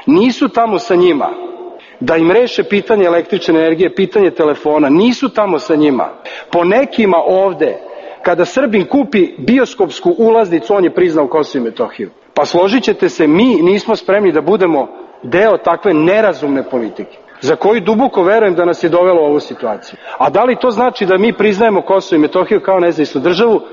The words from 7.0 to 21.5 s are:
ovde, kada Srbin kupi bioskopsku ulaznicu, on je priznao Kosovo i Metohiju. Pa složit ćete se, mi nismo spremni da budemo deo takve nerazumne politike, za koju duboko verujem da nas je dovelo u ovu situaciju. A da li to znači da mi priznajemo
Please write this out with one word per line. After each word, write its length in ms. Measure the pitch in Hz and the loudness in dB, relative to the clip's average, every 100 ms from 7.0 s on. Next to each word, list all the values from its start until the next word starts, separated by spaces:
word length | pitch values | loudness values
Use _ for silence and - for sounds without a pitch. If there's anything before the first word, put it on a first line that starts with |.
| 202 170 | 2 2
ovde, 600 | - 190 196 160 143 - - - - - | 2 2 0 0 -2 -4 -10 -18 -18 -6
kada 220 | 185 175 170 | -2 0 0
Srbin 400 | 262 247 208 - | 0 0 0 0
kupi 440 | 285 262 208 165 - | 0 0 0 0 -2
bioskopsku 800 | 127 262 233 - 175 - 175 175 | 0 2 0 -2 -4 -2 -2 2
ulaznicu, 580 | 226 226 196 165 - 202 | 4 4 2 0 0 0
on 80 | |
je 120 | 170 180 | 2 2
priznao 320 | 180 156 147 | 0 0 0
Kosovo 340 | 160 143 139 | -2 -2 -4
i 40 | 113 | -4
Metohiju. 440 | - 107 - 98 - _ | -6 -6 -8 -12 -14 _
Pa 120 | 147 143 | -4 0
složit 380 | 170 196 247 | 2 2 0
ćete 260 | 202 196 180 | 0 0 -2
se, 180 | - 151 | 0 2
mi 180 | 170 254 | 4 4
nismo 500 | 180 170 202 226 208 | 4 2 0 -2 -4
spremni 360 | - 202 190 | 0 0 2
da 100 | 151 | 0
budemo 460 | 147 202 180 147 117 - - - | 0 2 2 0 -2 -10 -20 -18
deo 340 | 120 175 220 175 | -4 0 2 2
takve 360 | - 170 208 | 0 0 0
nerazumne 760 | 156 165 208 208 151 147 135 - | 2 2 2 0 0 -2 -4 -4
politike, 480 | 127 107 - 98 - - - | -4 -6 -8 -16 -18 -20 -6
za 140 | 131 156 | -4 0
koju 260 | 196 226 | 0 0
duboko 420 | 180 220 269 196 | 0 0 0 0
verujem 320 | 175 220 208 170 | 2 2 2 0
da 100 | 175 | 0
nas 180 | 165 | 0
je 60 | 170 | 0
dovelo 320 | 175 180 175 | 2 2 2
u 40 | 147 | 2
ovu 140 | 147 | 0
situaciju. 580 | - 123 117 101 - - - - | -4 -8 -8 -8 -12 -20 -12 -4
A 120 | 139 | 0
da 140 | 185 | 2
li 160 | 247 240 | 0 0
to 100 | 254 | -2
znači 340 | 214 247 247 190 | 0 -2 -2 0
da 120 | 185 | 2
mi 160 | 226 | 0
priznajemo 480 | - 214 | 0 0